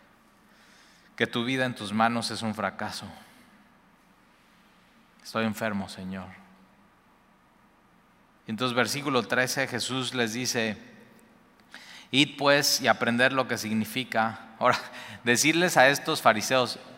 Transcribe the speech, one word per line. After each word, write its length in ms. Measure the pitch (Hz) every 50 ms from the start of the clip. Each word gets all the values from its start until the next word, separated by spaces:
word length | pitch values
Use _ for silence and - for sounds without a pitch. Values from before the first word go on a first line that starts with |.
| _ _ _ _ _ _ _ _ _ _ _ _ _ - - - - - _ _ _ _ _
que 120 | - 117
tu 160 | 110 - 120 117
vida 220 | 127 135 131 127
en 100 | 123 123
tus 160 | - 107 98 104
manos 360 | 110 113 117 117 117 107 -
es 120 | 110 98
un 120 | 113 110 104
fracaso. 520 | - 98 95 - - - 95 - - - 90 - - - - - - - - - - - _ _ _ _ _ _ _ _ _ _ _ _ _ _ _ _ _ _ _ _ _ _ _ _ _ _ _ _ _ _ _ -
"Estoy 220 | - - 113 113
enfermo, 420 | 110 104 - 117 107 104 98 95
Señor". 400 | 90 - 95 92 92 95 95 90 92 92 - - - - - _ _ _ _ _ _ _ _ _ _ _ _ _ _ _ _ _ _ _ _ _ _ _ _ _ _ _ _ _ _ _ _ _ _ _ _ _
Y 40 | -
entonces, 240 | 110 104 127 127 120
versículo 480 | 123 117 107 101 143 139 151 131 123 104
trece, 440 | - 120 123 127 127 - 139 131
Jesús 460 | 120 127 110 - - 127 131 123 113 123
les 180 | 127 117 107 110
dice, 440 | 123 123 117 - 120 113 110 101 - - - - - - - - - _ _ _ _ _ _ _ _ _ _ - - - - - - - -
"Id 260 | - 135 147 143 -
pues 440 | - 143 139 143 143 143 - - -
y 60 | 131
aprender 440 | 117 110 - 117 117 117 120 127 131 135
lo 140 | 135 123
que 100 | 113 117
significa". 840 | 107 113 107 110 110 107 - - 131 123 - - 113 110 113 107 - - - - -
Ahora, 180 | 120 123 123 - - - - -
<laughs> 220 | - - - - -
decirles 540 | 117 120 117 - 151 156 170 180 170 -
a 100 | 147 127 139
estos 320 | 143 139 - 160 151 -
fariseos, 580 | - 120 107 107 101 - 131 131 123 113 - - - - -